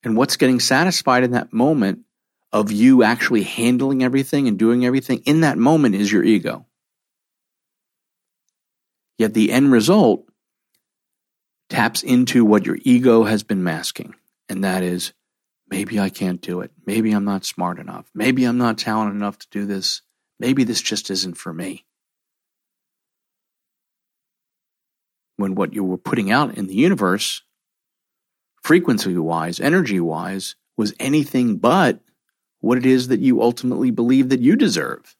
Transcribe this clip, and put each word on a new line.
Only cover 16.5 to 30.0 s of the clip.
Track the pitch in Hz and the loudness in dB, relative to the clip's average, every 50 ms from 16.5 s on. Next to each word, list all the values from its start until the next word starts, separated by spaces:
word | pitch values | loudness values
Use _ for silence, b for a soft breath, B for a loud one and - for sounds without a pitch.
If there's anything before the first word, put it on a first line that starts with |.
| 87 90 | -8 -8
it. | 90 - _ _ _ | -8 -12 _ _ _
Maybe | - 101 110 110 110 | -4 -2 0 0 2
I'm | 107 104 101 | 0 0 0
not | 101 98 95 - | -2 -4 -4 -6
smart | - - - 90 87 87 - | -10 -8 -6 -6 -6 -6 -8
enough. | 85 - 87 - - _ _ | -14 -16 -18 -18 -20 _ _
Maybe | - 107 131 127 131 127 | -4 -2 0 0 0 0
I'm | 123 117 123 | 0 0 0
not | 123 117 113 | 0 -2 -2
talented | - - 117 107 110 107 104 101 | -4 -6 -4 -2 -2 -2 -2 -4
enough | 104 104 101 101 _ | -4 -6 -6 -8 _
to | - _ | -20 _
do | - 104 101 | -10 -8 -6
this. | 101 101 95 92 - - - _ _ _ _ _ _ _ _ | -6 -6 -6 -6 -6 -8 -8 _ _ _ _ _ _ _ _
Maybe | - 123 135 139 127 | -2 -2 0 0 0
this | 107 117 - | 0 -2 -4
just | - - 110 104 - - | -4 -4 -6 -6 -6 -6
isn't | 95 92 95 92 85 | -6 -6 -6 -8 -10
for | - - 92 80 | -12 -14 -12 -12
me." | 80 90 - - - _ _ _ _ _ _ _ _ _ _ _ _ _ _ _ _ _ _ _ _ _ _ _ _ _ _ _ _ _ _ _ _ _ _ _ _ _ _ _ _ _ _ _ _ _ _ _ _ _ _ _ _ _ _ _ _ _ _ _ _ _ _ _ _ _ _ _ _ _ _ _ | -10 -10 -12 -12 -16 _ _ _ _ _ _ _ _ _ _ _ _ _ _ _ _ _ _ _ _ _ _ _ _ _ _ _ _ _ _ _ _ _ _ _ _ _ _ _ _ _ _ _ _ _ _ _ _ _ _ _ _ _ _ _ _ _ _ _ _ _ _ _ _ _ _ _ _ _ _ _
When | - 101 98 95 | -6 -4 -4 -2
what | 98 95 - - | -4 -4 -4 -4
you | 107 98 | -6 -4
were | 92 92 | -4 -4
putting | 90 _ - - 120 101 98 | -6 _ -6 -4 -4 -2 0
out | 110 139 147 123 107 | 0 0 -2 -2 -4
in | - 101 | -8 -10
the | 92 95 | -6 -2
universe, | 104 143 180 196 - 101 90 92 107 - - - - _ _ _ _ _ _ _ _ _ _ _ _ _ _ _ _ _ _ _ _ _ _ _ _ - | 0 2 2 2 0 0 0 0 -2 -4 -6 -8 -10 _ _ _ _ _ _ _ _ _ _ _ _ _ _ _ _ _ _ _ _ _ _ _ _ 0
frequency-wise, | - 156 180 170 - 123 104 - 98 87 87 80 80 82 82 80 85 87 - | 2 2 2 4 2 0 0 -2 -2 -4 -2 -2 -2 -4 -4 -4 -6 -6 -4
energy-wise, | - 139 165 190 170 120 101 90 | -2 0 0 0 0 0 -2 -2